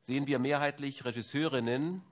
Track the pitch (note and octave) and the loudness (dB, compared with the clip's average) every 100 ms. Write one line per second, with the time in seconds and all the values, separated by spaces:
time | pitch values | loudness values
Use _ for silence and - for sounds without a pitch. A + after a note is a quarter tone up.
0 | - C3+ C#3 C3 C3 C#3+ C#3+ C#3 C#3 C3+ | -2 -2 2 2 2 2 2 -2 -8 -4
1 | B2 A2+ - C#3+ D#3 C3 A#2 B2+ D#3 F#3 | -4 -4 -4 0 2 2 2 2 0 -4
2 | - | -10